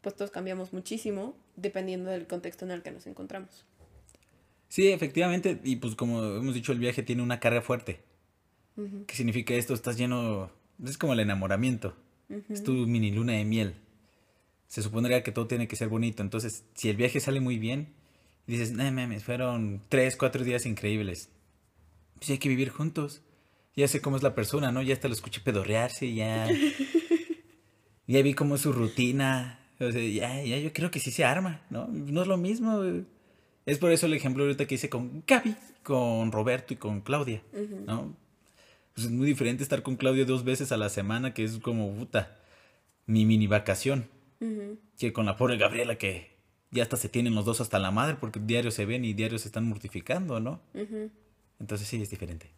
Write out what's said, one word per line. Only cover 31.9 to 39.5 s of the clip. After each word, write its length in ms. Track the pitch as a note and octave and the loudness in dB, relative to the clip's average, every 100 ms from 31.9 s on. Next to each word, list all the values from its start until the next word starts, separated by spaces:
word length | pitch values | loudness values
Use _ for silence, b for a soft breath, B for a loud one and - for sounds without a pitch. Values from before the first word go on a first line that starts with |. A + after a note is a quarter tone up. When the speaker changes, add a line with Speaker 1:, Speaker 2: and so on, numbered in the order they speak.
| G#3+ C#3+ D3 | -6 -2 0
Speaker 2:
es 60 | F#3 | 2
lo 80 | F#3 | 2
mismo, 420 | F3+ A3 A3+ A3 | 2 0 0 2
güey. 260 | F#3+ F3 F#3 _ b b b b - | 0 -2 -6 _ b b b b -2
Es 120 | C#3+ | 2
por 120 | F3 | 4
eso 160 | E3 E3+ | 6 4
el 80 | |
ejemplo 300 | D#3 C#3 C3 | 2 0 2
ahorita 220 | C#3+ C#3 C#3+ | 2 2 0
que 100 | C3 | 0
hice 120 | C#3+ | -2
con 360 | B2 B2 C#3 - | -4 -4 -6 4
Gaby, 300 | B3+ A#3 G#3+ - - | 4 4 -2 -8 -20
con 480 | - C3+ A#2+ A2+ A2+ | 0 2 4 4 2
Roberto 420 | G#2+ A2 B2 - | 2 2 2 0
y 40 | B2 | -6
con 240 | G#2+ G#2 | -2 -4
Claudia, 420 | G#2 C#3+ C3+ A2 - | 0 0 0 -4 -8
Speaker 1:
Ujú. 300 | G3+ G#3 G3 | -8 -8 -8
Speaker 2:
¿no? 320 | - A2+ C#3+ D3 _ _ b b b b b - | -4 -4 -4 -12 _ _ b b b b b -6
Pues 100 | A#2 | -2
es 60 | |
muy 140 | A#2+ C#3 | 2 2
diferente 340 | C#3 D3 | 4 2